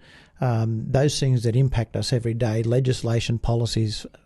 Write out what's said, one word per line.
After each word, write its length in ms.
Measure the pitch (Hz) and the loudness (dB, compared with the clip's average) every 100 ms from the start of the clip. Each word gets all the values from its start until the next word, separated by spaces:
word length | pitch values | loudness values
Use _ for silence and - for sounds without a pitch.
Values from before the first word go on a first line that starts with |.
| - - - - | -20 -20 -20 -4
um, 500 | 127 113 113 113 139 | -2 0 -2 -2 -2
those 300 | 131 147 - | 2 2 2
things 220 | 139 127 | 2 2
that 120 | 113 | 2
impact 420 | 113 135 120 113 107 | 2 2 0 -2 -4
us 160 | 104 | -2
every 220 | 127 120 | -2 -2
day, 280 | 113 120 110 | -2 0 0
legislation, 760 | 113 123 131 123 117 113 - 117 | 0 2 2 0 0 -2 0 -2
policies, 680 | - 117 117 - 110 107 - - | 0 0 0 0 -2 -4 -12 -20